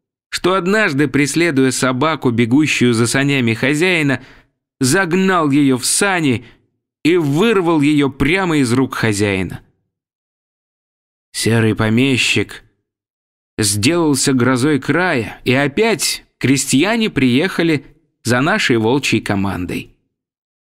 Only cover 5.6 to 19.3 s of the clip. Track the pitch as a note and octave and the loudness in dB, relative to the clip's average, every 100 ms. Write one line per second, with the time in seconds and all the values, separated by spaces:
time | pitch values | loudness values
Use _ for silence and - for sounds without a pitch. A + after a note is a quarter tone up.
5.6 | C#3 B2+ - - G3+ F3+ D3 A2+ - - | 2 2 0 0 0 0 0 -2 -6 -20
6.6 | _ _ _ _ D3 F3+ D3 D3 A3+ G3+ | _ _ _ _ 0 2 2 2 2 2
7.6 | E3+ D#3+ C#3+ D3 C#3 - C#3 F#3+ F#3 D#3 | 2 2 2 2 0 0 -2 0 0 0
8.6 | B2 A#2+ B2+ - A2+ G2+ G#2 F#2+ F2 - | 0 0 -2 -2 -2 0 -2 -2 -4 -10
9.6 | - _ _ _ _ _ _ _ _ _ | -18 _ _ _ _ _ _ _ _ _
10.6 | _ _ _ _ _ _ _ - G#2+ A2+ | _ _ _ _ _ _ _ -6 -2 2
11.6 | A2 G#2+ A2 A2+ C3+ A#2+ - A2 G2+ - | 0 0 0 2 2 0 0 -2 -4 -10
12.6 | _ _ _ _ _ _ _ _ _ - | _ _ _ _ _ _ _ _ _ -6
13.6 | G#2 G#2 A2+ E3+ D#3+ C3 - C3 B2 B2+ | -4 0 0 2 0 0 0 2 2 0
14.6 | D3 C#3 - D#3 F#3 C#3 G#2+ - - B2+ | 0 -2 -2 -2 -2 -2 -6 -8 -2 0
15.6 | C#3+ E3+ A3+ F3+ - - _ - A#2+ C3+ | 0 0 0 0 -4 -8 _ -6 0 0
16.6 | - C3 F#3+ A#3 A3 - B2+ B2 F#3 - | 0 0 2 0 -2 0 2 2 0 -2
17.6 | E3 D3+ - _ _ _ A2+ B2 D3 G#3 | 0 -2 -4 _ _ _ -2 0 0 0
18.6 | - A#2 A2 C#3 - A2+ - | 0 0 2 0 0 -2 -2